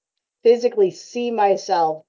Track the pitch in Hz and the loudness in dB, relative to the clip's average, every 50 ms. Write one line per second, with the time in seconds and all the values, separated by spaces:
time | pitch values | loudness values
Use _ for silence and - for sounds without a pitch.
0 | _ _ _ _ _ _ _ _ - 233 240 233 233 247 240 220 196 185 170 - | _ _ _ _ _ _ _ _ 2 2 2 4 2 -2 0 2 0 0 0 -4
1 | - - - 247 240 240 233 220 208 202 196 190 - - 190 170 165 156 156 - | -14 -12 -10 -6 -6 -4 -2 0 0 0 0 0 -2 -4 -2 0 0 -2 -2 -6
2 | - | -12